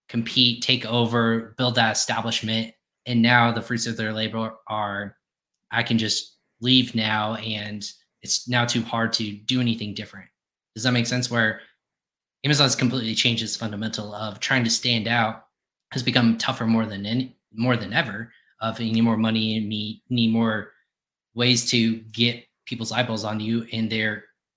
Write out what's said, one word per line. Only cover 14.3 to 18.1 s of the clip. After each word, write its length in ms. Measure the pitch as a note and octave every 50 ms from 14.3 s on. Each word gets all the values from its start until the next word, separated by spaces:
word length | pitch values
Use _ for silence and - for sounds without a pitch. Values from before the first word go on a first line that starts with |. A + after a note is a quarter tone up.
| G2 -
trying 240 | - - C3+ C3 A#2+
to 60 | A2+
stand 380 | A2+ - - B2 A#2+ A2+ G2+ A2+
out 380 | A#2 A#2+ A2 A2 A2 - - _ _ _ _ _ _ _ _ _ -
has 100 | B2+ A#2+
become 340 | - - B2+ A#2+ A#2 A2+ A2+
tougher 280 | - - B2+ - A#2+
more 200 | A2+ A2+ A2+ A2
than 200 | G#2+ G2+ G2 G2+
any, 300 | G#2 A#2 B2+ C3 - - _ _ _ -
more 240 | A2 A#2 B2+ B2
than 160 | - G2+ F#2+ A2
ever, 400 | D3+ E3 A2+